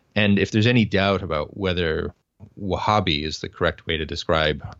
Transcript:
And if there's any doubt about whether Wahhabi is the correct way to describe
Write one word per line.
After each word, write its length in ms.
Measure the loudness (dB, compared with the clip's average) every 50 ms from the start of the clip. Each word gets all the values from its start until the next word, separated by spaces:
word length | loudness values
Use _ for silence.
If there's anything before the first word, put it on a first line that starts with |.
| _ _ 0
And 200 | 2 4 4 4
if 140 | 4 2 2
there's 160 | 2 2 4
any 180 | 4 4 4 4
doubt 380 | 4 2 2 2 2 2 0
about 340 | -2 -2 -4 -4 -4 -6 -6
whether 560 | -4 -4 -2 0 0 0 0 -2 -2 -4 -6 -8 _ _ _ _ _ -20 -20 _ -10
Wahhabi 600 | -6 -4 -4 -2 0 2 2 2 2 0 -2 -2
is 160 | -4 -6 -8 -8
the 100 | -10 -12
correct 380 | -4 -2 -2 -2 -2 -2 -4
way 100 | -6 -4 -4
to 60 | -4
describe 640 | -6 -6 -6 -2 0 0 2 2 0 0 -2 -6 -14 -8